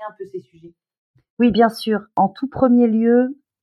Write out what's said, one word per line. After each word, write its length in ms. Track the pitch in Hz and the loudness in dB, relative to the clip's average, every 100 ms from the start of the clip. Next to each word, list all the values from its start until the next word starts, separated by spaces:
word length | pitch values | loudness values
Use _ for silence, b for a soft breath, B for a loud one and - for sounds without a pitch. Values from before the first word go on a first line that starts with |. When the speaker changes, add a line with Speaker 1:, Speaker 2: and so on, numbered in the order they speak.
| 214 | -16
Speaker 1:
un 40 | 214 | -16
peu 60 | 190 | -16
ces 140 | 185 | -16
sujets ? 340 | - 165 170 _ _ _ _ _ _ - | -18 _ -20 _ _ _ _ _ _ -2
Speaker 2:
Oui, 140 | 240 | 0
bien 160 | 202 226 | 2 0
sûr. 320 | 226 - 208 208 - | 0 -6 -6 -6 -4
En 120 | 196 | -4
tout 200 | - 269 | -4 -10
premier 400 | - 262 240 240 | -2 2 4 2
lieu, 500 | 220 226 240 254 285 _ _ | 2 2 2 0 -6 _ _